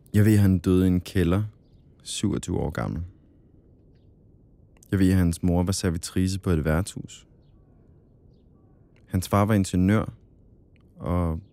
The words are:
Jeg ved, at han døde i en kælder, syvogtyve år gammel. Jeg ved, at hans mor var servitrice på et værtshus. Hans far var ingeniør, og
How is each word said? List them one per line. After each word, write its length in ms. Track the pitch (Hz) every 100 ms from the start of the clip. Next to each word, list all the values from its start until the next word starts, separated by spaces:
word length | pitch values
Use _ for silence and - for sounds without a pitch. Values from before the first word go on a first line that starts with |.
| -
Jeg 120 | 104 104
ved, 80 |
at 60 | 107
han 200 | 98 92
døde 260 | 95 92 92
i 20 |
en 140 | 90
kælder, 420 | - 95 85 95 107 - _ - _ _
syvogtyve 540 | - - 107 - - 85
år 100 | 69
gammel. 320 | - 53 52 87 - _ _ _ _ _ _ _ _ _ _ _ _ _ _ _ _ -
Jeg 80 | 98
ved, 120 | 92
at 60 | 95
hans 260 | 87 85
mor 200 | 90 87
var 80 | 90
servitrice 680 | 95 92 80 - 95 92 95
på 100 | 95
et 160 | 82 73
værtshus. 600 | 78 104 - - - _ _ _ _ _ _ _ - _ _ _ _ _ _ _ _ _ _ -
Hans 220 | 92 -
far 160 | 101 104
var 80 |
ingeniør, 520 | 107 92 90 92 107 - - _ _ - - _ _ _ -
og 400 | - 87 85 80 -